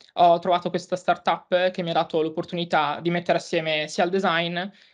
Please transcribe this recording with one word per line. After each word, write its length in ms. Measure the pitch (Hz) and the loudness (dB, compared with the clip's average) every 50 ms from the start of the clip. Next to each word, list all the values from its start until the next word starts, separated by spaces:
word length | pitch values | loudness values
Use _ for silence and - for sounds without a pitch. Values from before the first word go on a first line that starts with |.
| _ _ _ | _ _ _
ho 240 | - 175 175 170 175 | 4 6 6 6 4
trovato 300 | 170 185 175 175 170 180 | 2 0 0 0 0 -2
questa 260 | 170 175 - - 180 | -4 -4 -4 -4 -6
startup 760 | 175 - - 175 - - 196 170 180 - _ 185 175 180 185 | -2 0 0 -2 0 0 -2 -2 -2 -2 _ 0 2 2 0
che 120 | 185 - 180 | 0 -2 -4
mi 60 | 170 | -2
ha 20 | 165 | 0
dato 280 | 156 165 165 - 160 | 0 0 0 0 -2
l'opportunità 800 | 156 160 156 175 170 - - 170 175 170 170 160 151 143 147 - | -2 0 -2 -6 -6 -6 -6 -6 -4 0 0 0 0 0 -2 -4
di 100 | 160 170 | -2 -2
mettere 280 | 170 175 175 - 170 165 | -2 0 0 0 0 0
assieme 480 | - - - 170 160 160 156 151 151 | -2 -2 -2 -2 0 0 -2 -2 -2
sia 160 | 147 - - 185 | -4 -2 -2 0
il 80 | 175 | 0
design, 500 | 185 196 190 185 165 165 170 170 175 175 185 202 - _ - _ | 0 0 0 2 2 0 0 -2 -2 -4 -6 -8 -10 _ -20 _